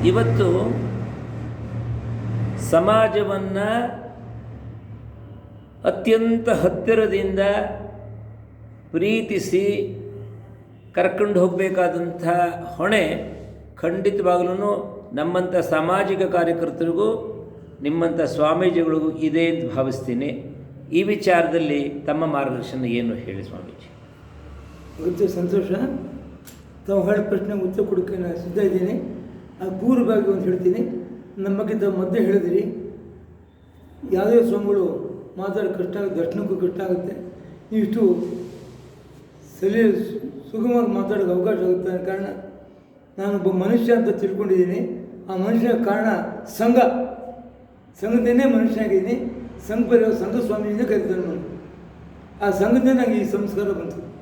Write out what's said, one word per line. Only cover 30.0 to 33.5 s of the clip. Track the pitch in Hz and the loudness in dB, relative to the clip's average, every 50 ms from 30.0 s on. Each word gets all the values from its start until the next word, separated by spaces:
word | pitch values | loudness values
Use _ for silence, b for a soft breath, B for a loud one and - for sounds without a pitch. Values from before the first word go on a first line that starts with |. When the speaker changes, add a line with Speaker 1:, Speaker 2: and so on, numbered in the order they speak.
| - 220 220 208 190 | 4 4 4 4 4
Speaker 2:
ಒಂದು | 196 190 180 185 | 2 2 2 2
ಹೇಳ್ತೀನಿ. | 185 180 180 180 180 185 226 180 - - - - - - - - - - 202 190 | 0 0 2 2 2 2 2 0 -2 -4 -8 -8 -10 -14 -16 -16 -16 -8 -4 -2
ನಮ್ಮ | 196 196 202 | 0 0 0
ಬಗ್ಗೆ | 214 - 220 214 | 0 -2 0 0
ತಾವು | 196 196 185 | 0 0 2
ಮಧ್ಯೆ | 185 185 - - 233 190 | 0 0 2 2 2 4
ಹೇಳಿದಿರಿ, | 190 196 190 170 175 - - - - - - - - - - - - - - - - - - - - | 4 4 2 2 2 0 0 0 0 -6 -8 -12 -12 -14 -16 -18 -20 -20 -20 -20 -20 -20 -20 -20 -20